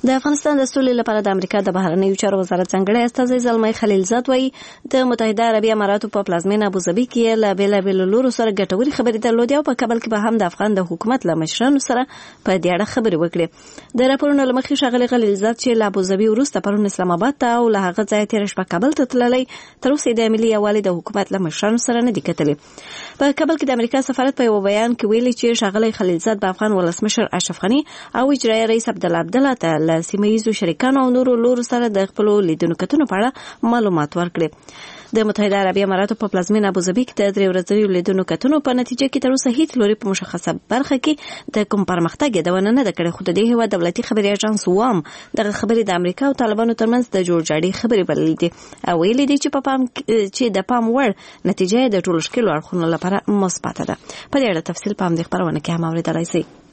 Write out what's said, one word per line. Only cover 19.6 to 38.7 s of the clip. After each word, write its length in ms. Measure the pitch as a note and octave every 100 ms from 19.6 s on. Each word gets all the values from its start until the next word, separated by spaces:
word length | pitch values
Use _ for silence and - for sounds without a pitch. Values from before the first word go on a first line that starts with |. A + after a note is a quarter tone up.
| - -
تر 80 | B3+ C#4+
اوسه 100 | -
یې 80 | A3+
د 160 | A3+ A3
ملي 160 | A3+
یووالي 320 | G#3+ G#3 G#3 F#3+
د 100 | F3
حکومت 340 | - G3+ F#3+ F#3+
له 80 | F3
مشرانو 340 | - G3+ A#3 -
سره 180 | A#3 A#3+
نه 80 | F#3+
دي 100 | D#3+
کتلي. 260 | E3+ D3+ D3 - - - - - -
په 160 | C#4+ C#4
کابل 240 | D4+ D#4+
کې 60 | C#4
د 100 | B3
امریکا 200 | A#3 C4+ C4+
سفارت 320 | B3+ C4 C4+
په 80 | A#3+
یوه 160 | G#3 G3
بیان 240 | G#3 A#3 A#3+
کې 100 | G#3+
ویلي 240 | A3 B3 A#3
چې 240 | A#3 A#3
ښاغلی 320 | G3+ G3+ A3 A3
خلیلزاد 440 | F#3 E3+ A3+ G#3 F#3+
به 80 | F#3
افغان 240 | G#3+ G3
ولسمشر 500 | F3 F3 G#3+ A3 G#3+ F3+
اشرف 220 | - F3+ F#3+
غني 160 | C4+ D4+ - - -
او 100 | C4
اجرایي 340 | C#4 A#3 A3 A3+
رئیس 180 | A3+ A#3 F3+
عبدالله 320 | F3 E3 E3
عبدالله 280 | A#3+ C#4 B3+ E3
ته 220 | D#3 D#3+
له 120 | D#3+ E3+
سیمه 220 | G3+ G#3
ییزو 220 | A3 A3 G#3
شریکانو 440 | F3+ D#3+ B3+ C4+
او 60 | B3+
نورو 220 | B3 B3+ A#3+
لورو 200 | A#3+ B3+ A#3+
سره 200 | A#3+ A#3+
د 160 | G3 G3
خپلو 240 | - G#3 G#3 F#3+
لیدنو 280 | D#3+ E3+ E3
کتنو 240 | F#3 D4 C#4+
په 40 | F#3+
اړه 500 | A#3 - - - A3+
معلومات 440 | A#3+ G#3 E3+ D3 F3
ورکړي. 320 | F3 E3 D#3+ - - - - - - A3
د 80 | G#3+
متحده 320 | G#3 G#3 G3
عربي 220 | F#3+ F#3+
اماراتو 340 | G3 F#3 G3+ A3
په 80 | G#3
پلازمینه 360 | F#3+ F3+ G#3+ G#3
ابوظبي 320 | F#3 F3 F#3 B3
کې 100 | -
د 140 | G3+ G3+
درې 100 | G3
ورځنیو 420 | F#3 F3+ G3+ G#3 F3+
لیدنو 300 | F3+ F#3+ F#3
کتنو 280 | E3 C4 D4+
په 80 | C#4+